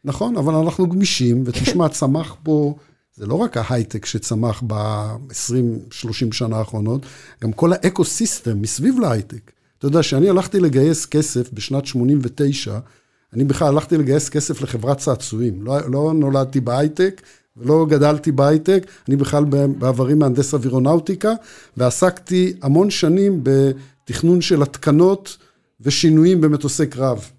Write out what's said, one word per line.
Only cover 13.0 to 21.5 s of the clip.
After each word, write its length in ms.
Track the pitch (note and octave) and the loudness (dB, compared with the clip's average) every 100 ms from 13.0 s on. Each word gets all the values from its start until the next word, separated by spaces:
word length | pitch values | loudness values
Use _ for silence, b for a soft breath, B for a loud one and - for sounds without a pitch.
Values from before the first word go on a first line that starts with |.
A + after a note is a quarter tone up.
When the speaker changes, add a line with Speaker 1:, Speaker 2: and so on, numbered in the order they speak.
| b b b | b b b
Speaker 1:
אני 100 | A2+ | -2
בכלל 240 | C#3 C#3 D3+ | 0 2 2
הלכתי 280 | C#3+ - E3 | 2 2 0
לגייס 320 | C#3 D3 - | 2 0 0
כסף 340 | D3+ - C#3 | -4 -4 -6
לחברת 360 | B2+ A#2 A#2+ C#3 | -6 -6 -2 -2
צעצועים. 640 | - B2 - A2 A#2+ F#2 | -2 -4 -4 -4 -4 -4
לא, 280 | G#2+ C#3 B2 | -4 -4 -2
לא 220 | C3+ D#3 | -2 0
נולדתי 460 | D#3+ C#3 C3+ C3+ C3+ | 0 2 0 0 -2
בהייטק, 640 | B2 B2 D3+ D3+ F#3+ F#3+ b b b - | -2 0 -2 0 -2 -2 b b b -8
ולא 300 | A#2+ D#3 D#3+ | 2 2 4
גדלתי 440 | D3+ D3 D3+ D#3+ | 4 4 2 0
בהייטק, 540 | C3+ C#3 D#3 D#3+ F#3+ F#3 B - | 2 4 2 2 0 0 B -2
אני 80 | C#3 | 0
בכלל 280 | C#3 D3 | 0 0
ב-, 340 | D3 C#3 C#3 C#3 | 2 2 0 0
בעברי 360 | B2+ B2 C3 | -2 0 2
מהנדס 400 | D3+ C#3+ B2+ C3+ | 4 4 2 0
אווירונאוטיקה, 800 | D3 B2 B2+ C3 E3 D#3+ F#3+ G#3+ A3+ B | -2 0 0 2 2 0 -2 -2 -4 B